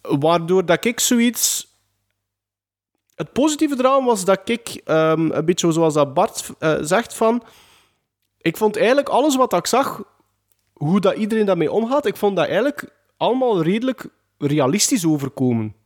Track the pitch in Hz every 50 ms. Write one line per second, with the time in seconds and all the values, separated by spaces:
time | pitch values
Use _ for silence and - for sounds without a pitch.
0 | _ - 135 143 143 160 170 175 165 165 185 190 185 170 170 160 - 233 240 -
1 | - - 254 233 233 240 233 - - - - - - _ _ _ _ _ _ _
2 | _ _ _ _ _ _ _ _ _ _ _ _ _ _ _ _ _ _ _ _
3 | _ _ _ - 180 - _ - 277 320 302 294 311 294 285 240 247 262 269 277
4 | 262 240 233 196 185 190 190 - - - 233 - - - - - _ - 151 160
5 | 160 160 160 156 165 156 - - 156 165 185 - - 170 160 165 165 160 147 151
6 | 143 135 127 170 196 - - - - - - _ - 160 151 - 143 151 185 220
7 | 233 - - - 233 220 233 240 - - - - - _ _ _ _ _ _ _
8 | _ _ _ _ _ _ _ _ _ 165 165 - 214 214 208 - 180 214 262 285
9 | 277 185 - 220 277 311 262 262 254 240 - 175 170 - - 247 269 - - -
10 | 202 _ _ _ _ _ _ _ _ _ _ _ _ _ _ _ 147 151 185 208
11 | 175 196 - - 220 202 226 220 208 196 185 170 156 - - 202 226 226 269 294
12 | 285 214 196 - - 202 196 180 151 - 156 185 240 294 285 - - - _ _
13 | _ _ _ _ - - 240 262 262 247 220 180 156 165 196 226 233 262 262 -
14 | - - _ _ _ _ _ _ 147 139 147 151 135 127 156 208 - - 285 220
15 | 165 160 156 147 135 135 _ - 131 127 120 113 107 107 104 _ _